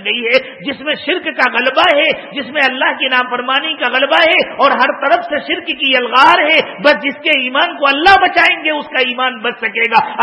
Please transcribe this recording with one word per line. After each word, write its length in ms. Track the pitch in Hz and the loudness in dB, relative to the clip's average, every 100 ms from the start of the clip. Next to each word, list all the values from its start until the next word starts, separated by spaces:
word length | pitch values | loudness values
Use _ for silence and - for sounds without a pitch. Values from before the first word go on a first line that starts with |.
| 202 | -6
گئی 200 | 233 233 | -4 0
ہے، 380 | 254 - - 277 | 0 -2 -10 -10
جس 160 | 254 | -6
میں 120 | 285 277 277 | -6 -4 -2
شرک 180 | 349 | -4
کا 280 | 320 285 254 | -4 -2 0
غلبہ 440 | 226 254 277 349 285 | 0 0 2 4 4
ہے، 360 | 311 - - | 2 -2 -8
جس 200 | 285 240 | -10 -6
میں 100 | 294 269 | -2 -2
اللہ 280 | 254 320 262 | 0 -2 -2
کی 60 | 269 | 0
نافرمانی 680 | 254 247 247 247 269 320 | 0 0 -4 -2 -2 -2
کا 120 | 311 254 | -4 -2
غلبہ 240 | 254 277 320 330 | 0 2 4 4
ہے 240 | 359 - | 2 0
اور 200 | - 277 | 0 2
ہر 300 | 240 269 - | 2 0 0
طرف 240 | 277 339 - | 0 0 0
سے 280 | 294 - | -6 -4
شرک 140 | 359 330 | -6 -6
کی 200 | - 269 | -4 0
یلغار 520 | 254 233 247 311 359 | 0 2 4 6 6
ہے۔ 400 | 302 311 - - | 4 2 0 0
بس 160 | 285 294 | 2 2
جس 120 | 277 285 | -2 -4
کے 240 | 320 285 | -2 0
ایمان 360 | 254 269 339 - | 0 0 -2 0
کو 80 | 277 | 0
اللہ 340 | 277 359 381 | 2 4 6
بچائیں 420 | 370 349 339 339 | 4 2 2 0
گے، 80 | 311 | -2
اس 140 | 302 - | -4 -4
کا 240 | 262 254 | -2 -2
ایمان 300 | 247 254 233 | -2 -4 -2
بچ 180 | 233 - | -6 -4
سکے 340 | 220 220 226 | -6 -2 0
گا۔ 160 | 226 - - | 0 0 -2